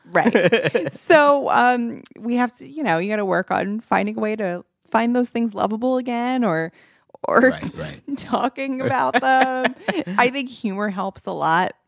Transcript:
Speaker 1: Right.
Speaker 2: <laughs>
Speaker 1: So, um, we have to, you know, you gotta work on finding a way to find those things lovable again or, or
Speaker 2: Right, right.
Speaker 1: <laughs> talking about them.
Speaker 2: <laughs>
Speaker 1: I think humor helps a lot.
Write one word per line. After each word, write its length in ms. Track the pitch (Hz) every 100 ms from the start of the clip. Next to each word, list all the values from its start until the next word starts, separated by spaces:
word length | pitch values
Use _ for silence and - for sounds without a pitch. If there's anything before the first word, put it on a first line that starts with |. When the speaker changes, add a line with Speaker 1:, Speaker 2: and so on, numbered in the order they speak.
| -
Speaker 1:
Right. 880 | 170 185 214 175 226 160 - 214
Speaker 2:
<laughs> 0 |
Speaker 1:
So, 560 | - - 320 285 285 269
um, 540 | - 247 247 233 - - -
we 180 | 226 240
have 180 | 247 -
to, 60 | 269
you 180 | 285
know, 160 | 254 165
you 100 | 190
gotta 160 | 214 196
work 260 | 175 185
on 300 | 190 190 214
finding 340 | - 196 202 220
a 40 |
way 160 | 214 214
to 260 | 196 175 - _ _
find 240 | 220 233
those 160 | 247 247
things 220 | 233 233
lovable 440 | 196 202 220 254 254
again 480 | 254 240 240 254 226
or, 260 | 160 165 - _ _ _ - -
or 140 | 247 254
Speaker 2:
Right, 240 | - - -
right. 260 | 156 143 -
Speaker 1:
<laughs> 80 | 277
talking 600 | - - - - 269 262
about 360 | 262 262 262 240
them. 560 | 262 262 262 254 254 262 - 392 -
Speaker 2:
<laughs> 100 | 196
Speaker 1:
I 120 | 247
think 180 | 269 254
humor 380 | 240 220 190 208
helps 380 | 190 190 - -
a 80 |
lot. 400 | 170 147 165 185 -